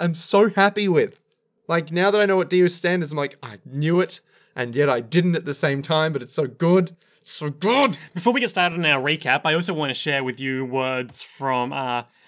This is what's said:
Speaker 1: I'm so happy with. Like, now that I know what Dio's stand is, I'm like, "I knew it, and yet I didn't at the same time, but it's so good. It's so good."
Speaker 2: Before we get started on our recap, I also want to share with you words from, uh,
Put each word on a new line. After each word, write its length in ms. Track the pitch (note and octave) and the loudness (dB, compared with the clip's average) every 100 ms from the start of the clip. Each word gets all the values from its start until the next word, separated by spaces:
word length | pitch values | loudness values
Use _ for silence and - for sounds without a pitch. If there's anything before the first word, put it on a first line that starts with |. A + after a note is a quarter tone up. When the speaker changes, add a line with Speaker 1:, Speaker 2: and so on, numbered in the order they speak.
Speaker 1:
I'm 120 | E3+ | -4
so 340 | D#3+ - G3+ G#3+ | -4 0 2 4
happy 380 | G3+ G3+ G3+ G3+ | 4 2 2 2
with. 300 | D#3+ A2 - _ _ _ _ - | 2 2 -2 _ _ _ _ -4
Like, 220 | E3+ D#3+ | -2 -2
now 180 | E3+ G3 | 0 2
that 100 | G#3 | 4
I 60 | G3+ | 4
know 100 | F#3+ | 2
what 140 | F3+ | 2
Dio's 240 | F3+ F3 | 4 4
stand 280 | F3 F3 F3+ | 2 0 0
is, 100 | D#3 | -2
I'm 60 | D3+ | -4
like, 200 | C#3+ - | -6 -8
"I 160 | B2 G#2+ | -16 -16
knew 360 | - C3+ D#3 F3 | -10 -2 2 2
it, 200 | F3+ - _ _ _ - | 0 -4 _ _ _ -8
and 180 | B2 | -4
yet 140 | A#2+ C#3+ | 0 2
I 100 | A#2+ | 2
didn't 360 | A#2 E3 F3 E3 | 0 0 2 0
at 80 | D#3 | -2
the 80 | |
same 260 | C#3 - C#3 | -2 -2 -2
time, 300 | C#3 D#3+ D#3 | 0 0 0
but 100 | C#3+ | -2
it's 100 | B2 | -6
so 120 | - C3+ | -4 -4
good. 480 | - E3+ F#3 E3+ - _ _ | 0 4 4 2 -6 _ _
It's 100 | - | -16
so 180 | - D3+ | -10 -8
good." 460 | D3 F#3+ B3+ C4+ D3+ - | -4 0 2 2 0 -10
Speaker 2:
Before 180 | F3 A3+ | -4 0
we 80 | B3+ | 0
get 100 | A#3+ | 0
started 280 | - F3+ E3+ | 0 0 0
on 80 | D#3+ | 0
our 140 | C#3 | 2
recap, 400 | C#3 D#3 - C3+ | 0 -2 0 0
I 100 | D#3+ | 2
also 180 | D#3+ F3 | 0 0
want 180 | D#3+ C#3+ | -2 -4
to 40 | |
share 280 | B2 D#3 C#3 | -4 -2 -2
with 160 | C3 A#2+ | -2 -6
you 240 | C3+ C3 | -6 -4
words 580 | C3 C3 C3 B2+ B2 - | -4 -2 -2 -4 -6 -8
from, 500 | - - C#3 B2+ B2 | -10 -6 -2 -2 -2
uh, 300 | C#3 C3 B2 A#2+ _ | -4 -4 -4 -6 _